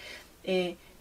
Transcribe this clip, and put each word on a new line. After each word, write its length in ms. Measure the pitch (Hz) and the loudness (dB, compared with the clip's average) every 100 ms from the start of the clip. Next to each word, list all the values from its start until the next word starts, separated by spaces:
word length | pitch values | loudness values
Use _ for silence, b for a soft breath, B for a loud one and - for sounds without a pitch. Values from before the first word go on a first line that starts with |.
| B B B - | B B B -8
eh, 320 | - 185 180 - b b | 2 2 2 -2 b b